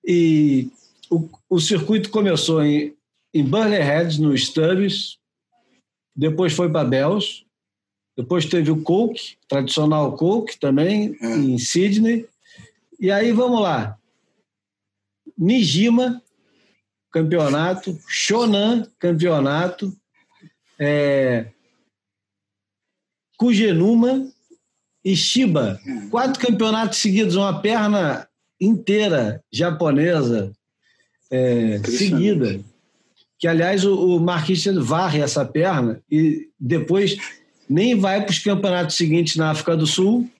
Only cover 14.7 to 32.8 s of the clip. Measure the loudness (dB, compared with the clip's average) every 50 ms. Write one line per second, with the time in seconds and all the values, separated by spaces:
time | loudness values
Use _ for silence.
14.7 | _ _ _ _ _ _ _ _ _ _ _ -18 _ -2 0 2 2 2 2 0
15.7 | 2 2 2 2 2 2 2 0 -4 -8 _ _ _ _ _ _ _ _ _ _
16.7 | _ _ _ _ _ _ _ _ -2 -2 0 0 0 0 0 0 0 0 0 -2
17.7 | -4 -4 -6 -10 -12 -12 -12 -10 -6 -6 -2 0 0 0 2 2 2 2 2 0
18.7 | 0 0 -2 -6 _ _ -2 -2 0 0 0 0 2 2 0 0 0 -2 -2 -4
19.7 | -4 -6 -10 -10 -10 _ _ _ _ _ _ _ _ _ -20 -20 _ _ _ _
20.7 | _ -4 -2 -2 0 0 0 0 2 0 0 0 0 -2 -4 -8 _ _ _ _
21.7 | _ _ _ _ _ _ _ _ _ _ _ _ _ _ _ _ _ _ _ _
22.7 | _ _ _ _ _ _ _ _ _ _ _ _ _ 0 2 2 4 4 2 2
23.7 | 2 2 2 4 4 4 4 2 0 -2 -4 -8 _ _ _ _ -20 _ _ _
24.7 | _ _ _ _ _ _ _ -2 0 0 0 0 0 2 2 2 2 0 0 -2
25.7 | -4 -6 -10 -10 -10 -10 -8 -4 -2 -2 0 -2 -2 -2 0 0 0 2 2 0
26.7 | 0 0 -2 -2 -4 -2 0 0 2 2 2 2 2 0 0 0 -2 -2 -2 -2
27.7 | 0 0 0 0 0 0 0 -2 -4 -6 -10 _ _ _ _ _ _ _ 0 0
28.7 | 0 0 0 0 0 2 2 0 0 0 0 -2 -4 -8 _ _ -4 -2 -2 -2
29.7 | -2 -2 0 0 2 2 2 2 2 0 0 0 0 -2 -4 -6 -10 _ _ _
30.7 | _ _ _ _ _ _ _ _ _ _ _ _ -2 0 0 2 2 0 0 0
31.7 | -2 -2 -4 -4 -2 0 0 0 2 2 2 2 2 0 0 -2 -4 -6 -10 -16
32.7 | _ _